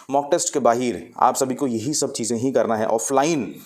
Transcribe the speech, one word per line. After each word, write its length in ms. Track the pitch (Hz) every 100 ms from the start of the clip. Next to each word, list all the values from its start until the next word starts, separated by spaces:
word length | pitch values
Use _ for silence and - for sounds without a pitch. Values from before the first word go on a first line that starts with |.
| -
मॉक 160 | 139 143
टेस्ट 220 | 175 -
के 60 | 147
बाहर 440 | 117 117 127 92 87 -
आप 160 | 117 123
सभी 200 | 131 120
को 120 | 139
यही 260 | 113 113
सब 180 | 147 135
चीज़ें 260 | - 110 117
ही 140 | 131
करना 240 | 123 104 110
है। 100 | 107
ऑफलाइन 680 | 110 - 135 147 160 - -